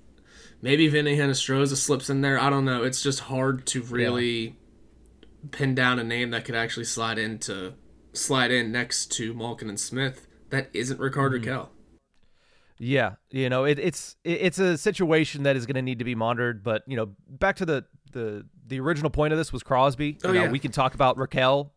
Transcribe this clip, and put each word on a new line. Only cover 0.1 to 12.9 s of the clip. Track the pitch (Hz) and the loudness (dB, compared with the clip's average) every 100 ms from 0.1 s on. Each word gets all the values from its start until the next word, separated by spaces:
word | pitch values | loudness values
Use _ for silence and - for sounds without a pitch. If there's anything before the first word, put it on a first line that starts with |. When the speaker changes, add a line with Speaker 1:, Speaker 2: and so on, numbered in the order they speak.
| - - - - - | -20 -20 -20 -20 -10
Speaker 1:
maybe | 120 147 160 | 0 4 6
Vinny | 147 147 143 | 4 2 2
Hinostroza | 143 131 - 131 139 135 | 2 2 0 2 2 2
slips | - 135 - | 0 0 0
in | 139 | 0
there. | 139 135 | 2 2
I | 135 | 2
don't | 139 135 | 2 2
know. | 127 | 2
It's | 127 127 | 0 0
just | 139 135 | -2 -2
hard | - 131 131 131 - | -4 -2 0 0 -2
to | 131 | -4
Speaker 2:
Yeah. | 117 | -4
Speaker 1:
really | 120 120 123 120 117 113 - - - - - - - - - 147 | 0 0 2 0 0 -4 -8 -20 -20 -20 -20 -20 -20 -20 -20 -16
pin | - 139 | -4 0
down | 131 127 123 | 2 2 2
a | |
name | 117 117 123 | 0 -2 -2
that | 117 113 | -4 -4
could | 117 | -4
actually | 113 - 113 | -4 -4 -6
slide | - 113 110 | -4 -2 -2
into, | 110 110 - 95 92 - - - - | -4 -4 -6 -6 -8 -12 -20 -20 -14
slide | - - 135 120 | -6 0 2 4
in | 123 117 | 2 2
next | 120 120 - - | -2 -2 -4 -4
to | - 113 | -4 -4
Malkin | 120 113 117 110 | -6 -8 -8 -8
and | 101 | -8
Smith. | - 123 135 131 - _ - | -6 -4 -4 -4 -18 _ -6
That | 135 131 | -6 -4
isn't | - 123 131 | -4 -4 -2
Rickard | 135 135 135 | -4 0 0
Speaker 2:
Mm-hmm. | 123 117 | 0 -4
Speaker 1:
Rakell. | 131 - - - _ _ _ _ _ _ _ _ _ | -6 -8 -18 -20 _ _ _ _ _ _ _ _ _
Speaker 2:
Yeah, | 117 | 0